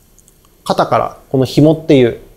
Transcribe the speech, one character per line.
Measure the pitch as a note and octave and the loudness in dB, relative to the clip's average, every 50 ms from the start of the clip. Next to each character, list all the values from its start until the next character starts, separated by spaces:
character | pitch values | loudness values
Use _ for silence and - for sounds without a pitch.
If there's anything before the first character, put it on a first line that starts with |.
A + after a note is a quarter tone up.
| _ _ _ _ _ _ _ _ _ _ _ _ _ | _ _ _ _ _ _ _ _ _ _ _ _ _
肩 | - - - E3+ | -6 -4 -4 -2
か | - B2 | -2 -2
ら | A2+ - - - - _ _ | -2 -2 -4 -10 -16 _ _
こ | - | -4
の | C3+ B2+ | -2 -2
紐 | - - - C#3+ D#3 D#3+ | 0 0 2 2 2 2
っ | D#3 D3+ | -2 0
て | - D#3 | 0 2
い | C3 B2 | 2 2
う | A#2 A2+ - - - _ | 2 -2 -6 -16 -20 _